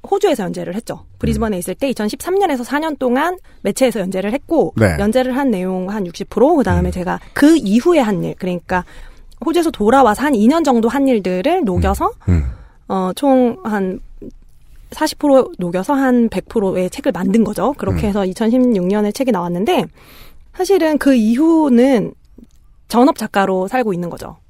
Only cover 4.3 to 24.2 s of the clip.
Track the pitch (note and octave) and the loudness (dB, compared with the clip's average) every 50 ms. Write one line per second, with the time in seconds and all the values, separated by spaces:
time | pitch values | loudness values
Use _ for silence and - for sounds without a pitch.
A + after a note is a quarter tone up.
4.3 | A#3 C#4 - - E4+ D4 G3+ - - - - - - - G3+ G#3 A3 B3+ B3+ B3+ | -4 -6 -4 -2 0 0 0 0 2 2 2 2 2 0 -2 0 2 0 0 0
5.3 | B3 C4+ C#4+ C4 G#3+ F3+ F#3 F#3 F#3 F#3 F#3 F#3 G#3 A3 F#3+ F3 E3 - G3 - | -2 -2 0 0 0 -2 -2 -4 -4 -4 -4 -6 -6 -6 -6 -8 -8 -12 -14 -6
6.3 | - G3+ A#3 D4 F4+ D4+ A#3+ F#3+ F3 F3 - - - F3+ F3 F3+ F3 F#3 - - | 0 2 2 4 4 2 2 0 0 0 0 -2 -4 -6 -6 -6 -6 -8 -10 -10
7.3 | - - C#4+ D4+ E4 D4+ A#3 G3 G3+ A#3+ - F4 F4 D4+ B3 G#3+ G3+ E3+ E3 D#3+ | 0 4 4 6 6 4 2 2 0 2 4 4 2 4 2 2 0 -2 -4 -6
8.3 | - - - F#3 F3+ F3 - - F#3 F3+ F3+ - - - - - - - - - | -8 -6 -6 -6 -6 -6 -6 -4 -4 -4 -4 -6 -18 -20 -20 -20 -20 -20 -20 -20
9.3 | - - - D#4+ D#4 F4 E4 D#4+ - - G#3 G#3 C4 C#4 C4 G#3+ G#3 G3 A#3+ D4+ | -18 -8 -6 -2 0 0 0 0 -2 0 2 4 4 6 6 4 2 2 0 0
10.3 | C#4+ G3+ G#3+ A#3 D4+ E4+ D#4+ C#4+ B3+ A#3 A3 A#3 A#3 C#4 C#4 C4+ B3+ G#3+ F3+ F#3+ | 2 4 4 4 4 4 2 2 2 2 2 0 0 0 2 2 0 0 0 -2
11.3 | F3+ F3+ F#3 C#4+ F4 F#4+ D#4 G3+ F3+ - - F#3+ G3+ - - G4+ A#4 - - - | -4 0 0 0 0 0 0 0 0 0 0 0 0 0 -2 -4 -4 -4 -2 0
12.3 | F2+ E2 C#2 B1 - - - - _ _ _ - - F#3+ F#3 F#3 F#3 - C#4+ C#4 | 0 2 0 -2 -6 -10 -20 -20 _ _ _ -6 -4 -2 -2 -4 -4 0 2 2
13.3 | C4 B3+ B3 A#3 A3+ F#4+ - A3+ G#3+ G3+ F#3+ F#3 F#3 B3 - - - - - - | 4 4 4 2 0 -4 -6 -4 -4 -2 -2 -4 -6 -8 -12 -16 -18 -18 -18 -18
14.3 | - - - - - - - - - - - - - - D#4 D4+ - - - D4 | -20 -20 -20 -20 -20 -20 -20 -20 -20 -20 -20 -20 -6 -4 -4 -4 -4 -2 2 4
15.3 | C4+ C4 - F4+ E4+ - F3+ F3 E3+ F3+ F#3+ - C#4+ C4+ C4+ C4 B3 A#3+ A#3 G#3+ | 4 4 4 0 -4 -8 -8 -4 -4 -4 -2 -2 -2 0 2 2 2 2 2 0
16.3 | - F#3 - - - A3+ G3+ F#3+ E3 F3+ F#3 F3+ - - - C#4+ F#3 E3+ F#3 G3 | -2 -6 -8 -4 -4 -2 -2 0 -2 -2 -4 -4 -6 -4 -4 -4 -2 -2 -2 0
17.3 | F#3+ A#3 G#3+ - G#3+ - F3+ A#3+ G3 - - F#3+ F#3+ E3 F#3 G#3 G3 G#3+ G3 F#3 | 2 2 2 0 -2 -2 -2 -4 -4 -4 -4 -4 -2 -2 -2 -2 -2 -2 -2 -4
18.3 | F3+ - A3+ A3+ A#3 B3+ B3+ B3 A#3 F#3 F3 F3+ G3+ G#3+ G#3 G#3 G#3 - C4+ A#3+ | -2 -2 0 2 2 2 2 2 2 0 0 0 0 0 0 -2 -2 -2 -2 -2
19.3 | A3 F3+ F3 F3 F3 F3 G3+ D4+ F4+ C#4+ E3+ - - - - - - - - - | -2 -2 -2 -4 -4 -2 -2 0 0 0 -2 -4 -10 -20 -20 -20 -20 -20 -20 -20
20.3 | - - - - - - F#4 E4+ G4 F4+ D#4+ D#4 D4+ C#4 - C#4 C4+ A#3+ G#3+ A3 | -20 -20 -20 -20 -8 -6 0 0 2 2 2 0 0 2 2 4 4 4 4 2
21.3 | A#3 B3 D#4+ E4 E4 D#4+ D#4 C#4+ A#3+ A#3 B3 C#4 C4+ G#3+ E3+ - - _ - _ | 2 2 4 4 4 4 4 4 4 4 6 4 4 2 0 -4 -10 _ -20 _
22.3 | - - - _ _ - - - - - - _ - A#3 B3 D4+ D#4+ - A3+ G3+ | -20 -20 -20 _ _ -20 -20 -20 -20 -20 -12 _ 2 4 4 4 2 0 -8 -4
23.3 | - G3+ G3 F#3+ F#3+ F#3 F#3 G3 - B3+ B3 G#3+ F#3 E3+ F3 E3+ E3+ - | -2 0 0 0 0 -2 -2 -2 -2 -2 -2 -2 -2 -4 -6 -8 -10 -12